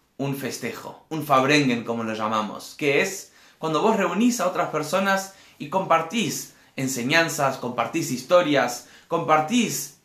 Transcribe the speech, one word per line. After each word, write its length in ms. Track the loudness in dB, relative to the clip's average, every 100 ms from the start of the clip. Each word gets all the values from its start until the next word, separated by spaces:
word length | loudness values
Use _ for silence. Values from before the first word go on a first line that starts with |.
| _ -8
un 140 | -4 -4
festejo, 680 | -6 -6 -8 -8 -12 -16 -8
un 160 | -6
Fabrengen, 600 | 2 4 4 4 4 0
como 200 | -2 -4
lo 100 | -4
llamamos, 600 | -4 -2 -2 -2 -6 -14 -4
que 240 | 0 2
es 320 | 0 -4 -14 _ -20 -8
cuando 240 | -2 2
vos 140 | 4 4
reunís 440 | 2 2 2 2
a 60 | 0
otras 240 | -2 -2
personas 640 | -2 -2 0 0 0 -2 -14 -20 -14
y 100 | -6
compartís 880 | -4 2 2 2 -2 -2 -4 -8 -18 _ -6
enseñanzas, 800 | -4 -2 0 2 2 0 -2 -2
compartís 520 | -6 -4 -4 -2 -4
historias, 760 | -4 4 4 6 2 2 -2 -12 -20 -6
compartís 920 | -4 2 2 4 2 0 -2 -8 -14